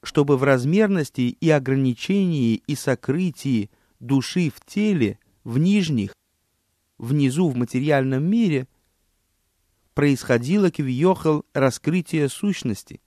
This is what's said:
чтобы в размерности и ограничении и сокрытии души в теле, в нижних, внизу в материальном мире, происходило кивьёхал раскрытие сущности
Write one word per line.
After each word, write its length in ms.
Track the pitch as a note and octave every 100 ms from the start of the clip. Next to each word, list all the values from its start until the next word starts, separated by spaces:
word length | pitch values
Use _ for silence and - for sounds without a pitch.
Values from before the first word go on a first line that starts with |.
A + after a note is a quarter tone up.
чтобы 340 | - - C#3+ C#3
в 80 |
размерности 760 | C3+ C3 B2+ F#3 G#3+ G3 C#3+ -
и 280 | B2 - D#3+
ограничении 1120 | D3+ C3 C3+ C3 A#2+ - G3 F#3 D#3+ A#2 A2 -
и 80 | D3
сокрытии 960 | - B2 - C#3+ F#3 C#3 C#3+ A#2+ G2+ _ _ _
души 500 | A#2+ C3+ B2 - E3
в 60 | - _
теле, 520 | - G#3+ F#3 A2 G2+ _ _ -
в 120 | A#2
нижних, 560 | E3+ G#3 E3+ C3 G2 - _ _ _ _ _ _ _ _
внизу 500 | A#2 D3 C#3 C3 F3+
в 80 | B2
материальном 720 | A#2+ C3 C#3+ C#3+ C3 C3 D#3
мире, 420 | A3 A3 D3 C3 _ _ _ _ _ _ _ _ _ _ _ _
происходило 760 | - C#3+ C3+ - A#2+ B2 G3 F#3+
кивьёхал 760 | - C#3 B2+ E3+ F#3 D#3+ D3+ -
раскрытие 760 | - C3+ - - F3+ E3 D#3+ C#3+
сущности 720 | - G#3 F#3+ C3+ G2+ - D#2